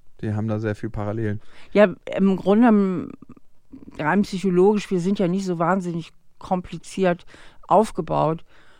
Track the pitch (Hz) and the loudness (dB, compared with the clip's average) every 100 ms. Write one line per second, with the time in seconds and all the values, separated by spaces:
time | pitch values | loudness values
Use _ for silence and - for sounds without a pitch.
0 | - - 110 104 110 107 110 107 113 107 | -20 -10 -6 -4 -2 -2 -4 -4 -6 -6
1 | 104 110 107 101 - - - 196 208 - | -6 -4 -4 -4 -8 -14 -2 2 2 2
2 | - - 196 185 180 208 247 208 196 180 | -8 0 2 2 2 4 6 6 2 -2
3 | - - - - - - - - - - | -8 -12 -20 -20 -20 -20 -20 -20 -16 -6
4 | 151 190 196 190 190 175 190 214 - 185 | 0 2 0 -2 0 4 4 4 0 -2
5 | 170 202 180 190 190 165 165 196 180 170 | 0 0 0 -2 -2 -2 0 0 -2 -6
6 | 156 - - - - 185 - 165 - - | -10 -16 -20 -16 -6 -4 -4 -12 -10 -2
7 | 185 175 - - - - - 175 220 - | 0 0 -6 -20 -20 -12 2 4 4 -2
8 | 165 151 147 165 - - - - | -2 0 0 -2 -8 -20 -20 -20